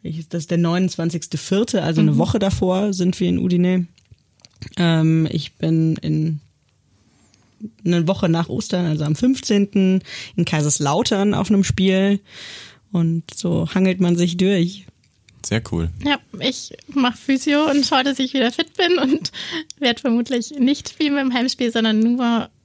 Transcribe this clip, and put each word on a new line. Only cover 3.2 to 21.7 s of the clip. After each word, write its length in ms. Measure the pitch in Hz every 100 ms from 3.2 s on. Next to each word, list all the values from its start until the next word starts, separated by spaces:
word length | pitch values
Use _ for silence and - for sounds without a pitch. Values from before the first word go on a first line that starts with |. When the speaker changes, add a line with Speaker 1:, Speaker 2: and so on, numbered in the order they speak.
| 180
Speaker 1:
in 80 | 175
Udine. 480 | 180 175 180 185 175 _ _ - _ _ - _ - -
Ähm, 500 | 175 165 160 160 160
ich 240 | 156 147
bin 420 | _ 160 160 160 160
in, 440 | 156 156 160 151 _ _ _ _ _ _ _ _ _ _ _ _ 214 _
eine 220 | 175 175 165
Woche 220 | 196 175
nach 220 | 165 165
Ostern, 340 | - - 180 170
also 180 | 156
am 120 | 151 151
fünfzehnten, 840 | 254 262 - 202 202 202 190 185 - - - -
in 80 |
Kaiserslautern 880 | 170 156 151 147 143 160 240 202 202
auf 160 | - 185
einem 160 | 202
Spiel. 560 | 190 - 190 190 196 202 _ - - - - - _
Und 320 | 180 165 165 -
so 320 | - 180 165 165
hangelt 260 | - 185 185
man 160 | 180 170
sich 200 | 175 175
durch. 480 | 185 196 170 190 - _ _ _ _ _
Speaker 3:
Sehr 180 | - 107 -
cool. 160 | 85 82 82
Speaker 2:
Ja, 140 | 285 285 _ -
ich 340 | - - - - -
mach 240 | 277 247 233
Physio 540 | - 269 285 294 311
und 160 | 285 269
schaue, 180 | 277
dass 140 | 269 262
ich 160 | 254
wieder 180 | 269 240
fit 240 | - 330 -
bin 220 | 349 359
und 340 | 262 302 - - - 330 311 -
werd 220 | 277 233
vermutlich 500 | 277 226 240 247 226 294
nicht 320 | 254 285 -
viel 200 | - 302
mit 100 | 285
dem 120 | 269
Heimspiel, 400 | 247 254 - 240